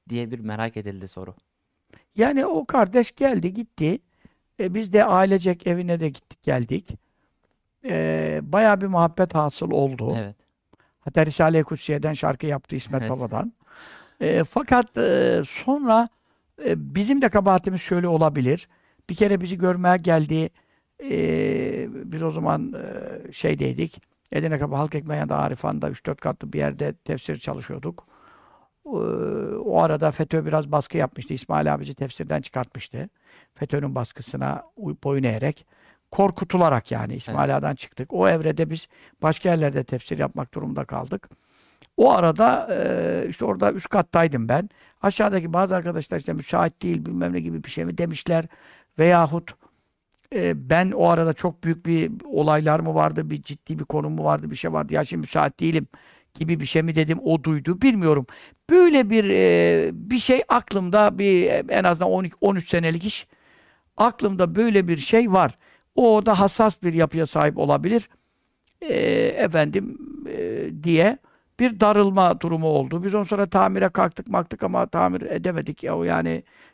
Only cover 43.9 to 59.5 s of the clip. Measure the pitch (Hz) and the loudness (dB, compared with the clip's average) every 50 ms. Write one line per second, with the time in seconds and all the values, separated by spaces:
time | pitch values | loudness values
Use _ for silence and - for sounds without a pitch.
43.9 | - 202 170 - - 175 165 165 139 123 117 117 131 147 196 208 _ _ _ _ | 0 0 0 2 2 2 2 2 0 -2 -2 0 0 0 -2 -4 _ _ _ _
44.9 | _ _ - 196 196 - 214 208 196 185 160 165 165 175 190 190 185 185 165 175 | _ _ -2 -2 0 2 0 0 0 -2 -4 -2 -2 0 0 0 0 -2 -4 -4
45.9 | 170 165 151 - 180 170 143 - 165 156 147 - - 165 170 165 - - - 175 | -6 -6 -6 -6 -8 -8 -6 -6 -8 -8 -6 -4 0 0 0 0 -2 -4 -4 -4
46.9 | 170 156 151 170 175 - - - - - - - - 160 151 - - - 165 175 | -4 -4 -4 -6 -6 -4 -4 -2 -4 -4 -6 -6 -8 -8 -10 -10 -8 -6 -6 -6
47.9 | 175 - 170 170 165 143 - - 170 165 165 165 _ - _ - - _ _ _ | -4 -4 -4 -4 -4 -6 -4 -2 0 0 -2 -4 _ -20 _ -20 -20 _ _ _
48.9 | _ - 160 170 180 170 170 147 156 170 170 - - _ _ _ _ _ _ _ | _ 2 4 6 6 6 6 4 0 -4 -6 -8 -20 _ _ _ _ _ _ _
49.9 | _ _ _ _ _ _ _ - - 214 175 175 165 147 131 131 160 165 185 190 | _ _ _ _ _ _ _ -8 -4 -2 0 0 -2 -2 0 2 2 2 2 2
50.9 | - - 170 170 170 165 165 165 151 - - 180 170 _ - 165 165 165 - 170 | 0 2 4 4 4 4 2 0 0 -2 -2 -6 -4 _ -4 -4 -4 -2 -2 -2
51.9 | 165 165 165 160 - - - 294 277 160 151 151 151 151 156 156 151 160 160 160 | 0 0 0 -2 -4 -8 -10 -6 -2 0 2 2 2 2 2 2 0 0 0 -2
52.9 | 156 160 156 156 156 160 160 156 156 147 143 - 147 - _ - 160 156 151 - | 0 2 2 0 0 -2 -6 -6 -8 -10 -10 -12 -16 -16 _ -10 -8 -8 -8 -6
53.9 | - 151 147 151 156 156 156 151 151 151 151 156 147 139 - 165 160 156 151 139 | -4 -4 -4 -4 -4 -2 0 0 0 0 -2 -6 -10 -8 -6 -4 -4 -4 -4 -2
54.9 | 156 156 151 - - 165 151 143 - 156 147 143 - - 170 165 165 160 - - | -2 -2 -2 -2 -4 -8 -6 -4 0 0 0 0 0 -2 -2 0 0 0 -2 -4
55.9 | _ - _ _ _ _ _ _ _ - 156 156 170 156 143 135 - 160 160 165 | _ -20 _ _ _ _ _ _ _ -8 -4 -2 -2 -2 -2 -2 0 0 0 0
56.9 | 160 160 156 151 160 160 - - 160 156 131 165 156 147 135 165 180 180 226 269 | 2 0 2 0 0 -2 0 0 0 0 2 0 -2 -2 0 -2 -2 2 4 4
57.9 | 240 202 175 160 151 143 127 - - - - - _ _ _ - 311 359 359 349 | 4 4 4 4 4 2 2 -4 -10 -20 -20 -20 _ _ _ 6 8 8 8 8
58.9 | 302 269 247 202 220 226 208 196 190 190 190 180 | 8 6 4 4 4 2 4 4 4 4 6 6